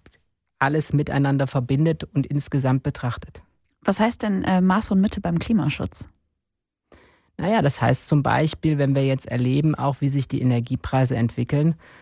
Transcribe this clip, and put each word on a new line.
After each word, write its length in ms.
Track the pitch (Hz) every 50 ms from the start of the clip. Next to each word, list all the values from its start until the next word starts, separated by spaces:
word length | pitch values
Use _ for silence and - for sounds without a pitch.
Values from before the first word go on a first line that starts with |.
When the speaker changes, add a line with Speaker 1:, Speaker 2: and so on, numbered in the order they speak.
| _ - _ _ _ _ _ _ _ _ _ _
Speaker 1:
alles 360 | 139 139 147 156 151 - -
miteinander 520 | 143 147 - 135 139 139 139 139 135 135
verbindet 580 | 127 - 139 123 123 135 139 156 165 160 160 -
und 220 | - - 143 135
insgesamt 560 | - - 143 139 - - 143 131 131 131 135 -
betrachtet. 580 | 147 - - - 123 113 - - - - - - _ _ _ _ _ _ _ _
Speaker 2:
Was 180 | - 196 -
heißt 220 | 214 233 240 - -
denn, 220 | 214 196 190 -
äh, 180 | - 190 185 185
Maß 300 | 185 208 214 220 - 208
und 100 | 190 190
Mitte 180 | 208 - 208
beim 180 | - 175 170 170
Klimaschutz? 680 | - - 233 208 151 151 143 - - - - - - - _ _ _ _ _ _ _ _ _ _ _ _ _ _ _ _ - - _ _ _ _ _ _ _
Speaker 1:
Naja, 240 | - 147 180 220 226
das 220 | 147 139 - - -
heißt 260 | 117 127 - - -
zum 140 | 156 147 135
Beispiel, 560 | 127 - 131 151 156 - - - 160 156 143
wenn 160 | 143 135 139
wir 100 | 139 135
jetzt 220 | 135 135 135 -
erleben, 480 | - - 123 123 127 131 143 151 156 -
auch 260 | - - 143 135 -
wie 80 | 143 139
sich 180 | 135 143 131
die 140 | - - -
Energiepreise 760 | 123 127 123 120 117 - 131 123 - - - 131 131 123 127
entwickeln, 580 | 113 117 117 - - 120 - - 143 151 165 160 - - - - -